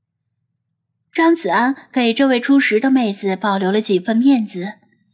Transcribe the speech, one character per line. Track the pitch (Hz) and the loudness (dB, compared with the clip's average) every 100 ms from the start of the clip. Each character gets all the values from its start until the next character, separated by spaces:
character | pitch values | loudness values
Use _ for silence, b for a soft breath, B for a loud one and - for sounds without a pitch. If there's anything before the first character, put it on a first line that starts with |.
| _ _ _ _ _ _ _ _ _ _ _ | _ _ _ _ _ _ _ _ _ _ _
张 | - 330 | 0 2
子 | 330 - | 2 0
安 | 190 247 277 B | 0 0 -4 B
给 | 262 233 | -2 -2
这 | 226 269 | 0 0
位 | 247 | 0
初 | 247 277 | 2 2
识 | 262 214 | 2 0
的 | 262 | 2
妹 | 262 220 | 2 0
子 | 202 196 | -4 -4
保 | 185 214 196 | -2 -2 -2
留 | 185 | 0
了 | 208 | -2
几 | 214 185 | 0 -2
分 | 180 226 | 0 2
面 | 262 262 208 | 2 2 0
子， | 180 190 - _ _ _ | -8 -10 -14 _ _ _